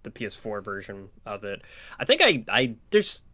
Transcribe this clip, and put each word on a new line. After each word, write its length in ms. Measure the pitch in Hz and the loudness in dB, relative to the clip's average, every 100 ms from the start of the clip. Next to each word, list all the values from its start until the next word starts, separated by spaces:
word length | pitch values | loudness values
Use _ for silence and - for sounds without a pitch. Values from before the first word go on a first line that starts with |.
the 80 | - | -18
P 160 | - 107 | -10 -10
S 80 | |
four 280 | - 113 104 | -10 -10 -8
version 480 | 98 98 95 98 98 - - | -8 -12 -12 -16 -18 -18 -12
of 160 | 101 | -10
it. 180 | 101 98 - - - - | -10 -10 -14 -20 -20 -8
I 60 | 131 | 2
think 160 | 302 | 6
I, 200 | 311 143 - | 6 4 0
I, 260 | 113 131 110 _ | 2 2 -4 _
there's, 320 | 208 202 - - | 2 2 -2 -4